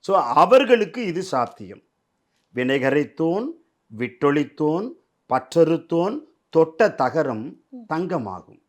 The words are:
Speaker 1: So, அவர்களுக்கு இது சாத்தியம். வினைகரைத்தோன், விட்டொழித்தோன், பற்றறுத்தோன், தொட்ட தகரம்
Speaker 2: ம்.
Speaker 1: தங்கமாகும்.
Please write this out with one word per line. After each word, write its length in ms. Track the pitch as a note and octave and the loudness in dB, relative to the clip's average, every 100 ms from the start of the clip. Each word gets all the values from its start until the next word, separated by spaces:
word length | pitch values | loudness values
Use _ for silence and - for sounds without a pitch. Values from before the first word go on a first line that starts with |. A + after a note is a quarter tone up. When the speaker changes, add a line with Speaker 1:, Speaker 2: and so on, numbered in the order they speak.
Speaker 1:
So, 180 | - F#3+ | 0 0
அவர்களுக்கு 880 | B2+ B2+ F3+ B3+ B3+ A#3 G#3 - A3 | 2 2 6 6 6 2 2 -4 -6
இது 160 | E3+ | -6
சாத்தியம். 600 | F#3 C3+ A#2 - G2 F#2+ _ _ _ _ _ _ _ | -4 -4 -4 -8 -20 -20 _ _ _ _ _ _ _
வினைகரைத்தோன், 920 | A#2+ B2+ C#3 C3+ C#3 B2+ _ E3 F#3 B3+ E4 _ _ _ G#2+ | -6 -2 0 0 0 -2 _ -2 -2 -6 -12 _ _ _ -10
விட்டொழித்தோன், 920 | B2 - C#3+ C#3+ C#3+ - D3+ D#3+ A3+ - _ _ _ | -10 -2 0 0 -2 -4 -2 -2 -6 -12 _ _ _
பற்றறுத்தோன், 920 | C3 - E3 D#3+ E3 - E3+ F3+ C#4 - _ _ | -4 -2 2 4 2 -2 -2 -2 -6 -14 _ _
தொட்ட 420 | D#3+ D#3+ - G3+ | 2 2 2 0
தகரம் 720 | - B2+ D#3+ C#3+ A2 C3 - _ | 2 -2 0 -2 -4 -10 -16 _
Speaker 2:
ம். 80 | B3+ A#3 | -20 -10
Speaker 1:
தங்கமாகும். 760 | D#3 F3 E3+ G#2+ F2+ - - | -6 -4 -6 -6 -12 -18 -20